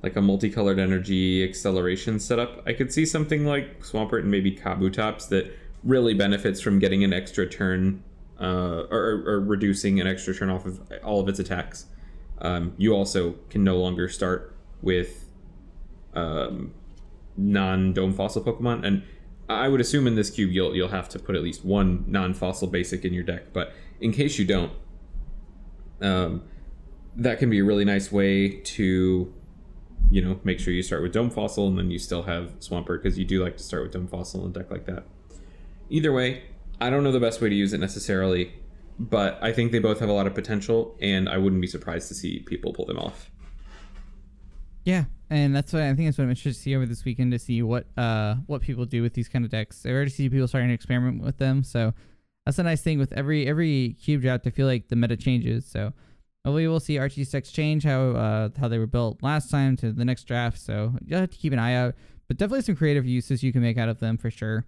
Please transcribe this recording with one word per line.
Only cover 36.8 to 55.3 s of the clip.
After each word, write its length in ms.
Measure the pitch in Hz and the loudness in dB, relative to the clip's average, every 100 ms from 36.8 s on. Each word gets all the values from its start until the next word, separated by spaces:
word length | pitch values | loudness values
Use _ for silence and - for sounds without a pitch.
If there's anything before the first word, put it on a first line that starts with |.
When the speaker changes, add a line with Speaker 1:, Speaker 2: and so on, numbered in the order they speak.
Speaker 1:
I 80 | 120 | 0
don't 140 | 139 | 2
know 80 | 143 | 4
the 80 | 127 | 4
best 220 | 117 - | 2 2
way 80 | 113 | 2
to 60 | 101 | 4
use 180 | 98 | 2
it 60 | 104 | 0
necessarily, 760 | 95 - - 98 95 92 90 - - - - - | -4 -6 -2 0 2 2 0 -6 -18 -18 -20 -10
but 420 | 113 110 98 - | -2 2 0 0
I 100 | 113 | -2
think 200 | 113 117 | 2 2
they 80 | 117 | 4
both 200 | 107 107 | 2 2
have 100 | 110 | 2
a 40 | |
lot 140 | 101 98 | 2 2
of 80 | 98 | -2
potential, 600 | - 107 98 113 113 - | -2 -4 2 2 0 -2
and 260 | 98 95 95 | 0 2 2
I 100 | 95 | 2
wouldn't 240 | 98 95 | 2 2
be 60 | 90 | 0
surprised 400 | 82 - 85 - | -4 -6 -6 -6
to 40 | |
see 260 | - 87 - | -8 -6 -8
people 340 | - - - | -6 -6 -6
pull 120 | - - | -6 -6
them 120 | 50 | -4
off. 340 | 50 - - - - - - - - - - - - - - - - - - | -6 -10 -18 -20 -18 -16 -18 -18 -18 -18 -18 -18 -20 -20 -20 -16 -16 -6 0
Speaker 2:
Yeah, 200 | 180 147 - - | 0 0 -6 -2
and 260 | 151 143 139 | 2 4 2
that's 160 | 139 | 0
why 180 | 165 147 | -2 0
I 60 | 135 | 2
think 120 | 160 | 2
that's 100 | 139 | 2
what 80 | 131 | 0
I'm 40 | |
interested 260 | 127 143 123 | 0 -2 -4
to 40 | |
see 160 | - 135 | -2 0
over 100 | 127 | 0
this 200 | 117 135 | -4 -6
weekend, 260 | 120 127 | 0 0
to 80 | 120 | 0
see 220 | - 117 | 0 0
what, 260 | 117 120 - - | 2 0 -4 -2
uh, 380 | 117 110 107 113 143 | 0 0 0 -2 -4
what 140 | 143 | -4
people 240 | - 123 123 | -2 -2 -2
do 160 | 123 | 0
with 120 | 117 | 0
these 160 | - 117 | -2 -4
kind 160 | 127 117 | -2 -2
of 60 | |
decks. 340 | 110 107 - 123 | -2 -6 -8 -2
I 60 | |
already 180 | 127 139 | 0 0
see 200 | 131 139 | 0 0
people 180 | 135 123 | 2 0
starting 220 | 135 123 | 2 2
to 60 | 120 | 0
experiment 480 | - 123 123 117 | 0 0 2 0
with 140 | 123 135 | -4 -2
them, 260 | 135 135 | 0 2
so 300 | 131 120 113 - - - _ _ - | 0 0 0 -2 -10 -20 _ _ -4
that's 140 | 139 | 0
a 40 | |
nice 180 | 170 160 | 2 2
thing 180 | 170 151 | 0 0
with 140 | 135 | 0
every, 340 | - 139 151 135 | -2 0 0 2
every 480 | 151 165 143 123 - | 2 2 2 0 -2
cube 180 | - 147 | -2 2
draft. 240 | 127 127 - | 2 0 -2
I 40 | |
feel 180 | - 135 | 0 2
like 220 | 127 - | 2 0
the 80 | 117 | 0
meta 180 | 117 117 | 2 0
changes, 500 | - | 2